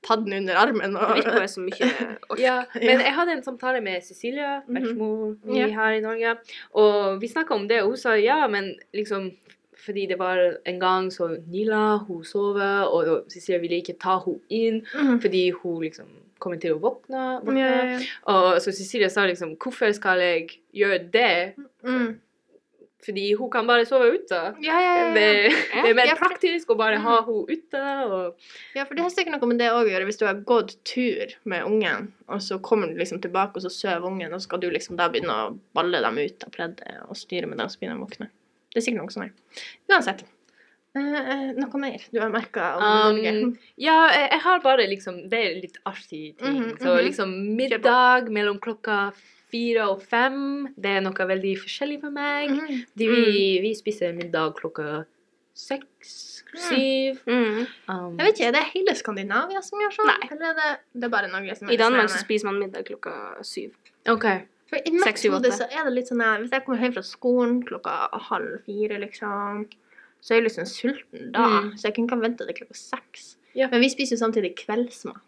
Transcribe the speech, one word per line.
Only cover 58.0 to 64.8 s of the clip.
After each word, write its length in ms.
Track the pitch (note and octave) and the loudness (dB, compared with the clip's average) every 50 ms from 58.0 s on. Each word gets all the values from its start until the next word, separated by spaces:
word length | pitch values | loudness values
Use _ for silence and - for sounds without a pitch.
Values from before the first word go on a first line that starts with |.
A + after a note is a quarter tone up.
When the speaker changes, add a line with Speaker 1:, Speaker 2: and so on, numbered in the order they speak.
| F3+ F3 E3+ F3 | -8 -8 -4 0
Speaker 1:
Jeg 80 | E4 | 2
vet 100 | G4+ A4 G#4+ | 2 4 4
ikke, 80 | C4+ A#3 | 2 2
er 40 | |
det 120 | A#3+ D4 D#4+ D4+ - | 2 2 0 0 -2
hele 220 | F#4 F#4+ G4 D#4+ | 0 0 0 0
Skandinavia 640 | - - - G#3 G3 G3 G3 G3 A#3 C#4+ F4 G4 G4 F#4+ | 0 -4 -8 -6 -6 -6 -2 -2 -2 -2 -2 -6 -8 -8
som 160 | - - G4+ | -8 -6 -4
gjør 120 | G#4 G#4 G4 | -4 -4 0
sånn? 100 | - G#4+ G#4+ | 0 2 2
Speaker 2:
Nei. 200 | F4 G4 F#4 B3 | 2 0 -2 -8
Speaker 1:
Eller 140 | D4 D4+ E4 | -10 -8 -6
er 80 | E4 D#4+ | -4 -2
det, 260 | D#4+ D#4 D4+ C#4+ C4+ _ _ _ | -2 -2 -2 -2 -4 _ _ _
det 80 | B3 A#3+ | -8 -6
er 60 | B3 | -2
bare 180 | A#3 G#3+ G3 F#3 | -2 -2 -2 -2
Norge 240 | F#3 F#3+ G3 F#3+ F#3 - | -6 -8 -8 -8 -10 -10
som 120 | G3+ - | -2 0
Speaker 2:
I 40 | A#3+ | 2
Speaker 1:
gjør 40 | A#3 | 4
Speaker 2:
Danmark 320 | A3+ A3+ B3+ B3+ G#3+ G#3 | 4 4 4 4 2 2
Speaker 1:
sånn? 80 | F#3+ F3+ | 2 -2
Speaker 2:
så 80 | G3 | -2
spiser 200 | - A3 G#3+ G#3+ | 0 -2 -2 0
man 140 | G#3 G3 G3+ | -2 -4 -4
middag 260 | G3+ F#3+ G3 - - | -4 -6 -8 -10 -12
klokka 520 | - G#3 G#3 - - E3+ C3+ G#2 - - - G3+ | -12 -12 -12 -12 -12 -12 -12 -12 -14 -14 -14 -14
syv. 280 | - - - - - - _ _ _ _ _ _ A3 | -12 -10 -10 -12 -12 -16 _ _ _ _ _ _ 0
Speaker 3:
Ok. 180 | A#3 G#3+ A3 A3+ G3 F#3 F#3 _ _ _ _ _ | 0 2 2 0 0 0 -4 _ _ _ _ _
Speaker 1:
For 80 | - D4 | -6 -6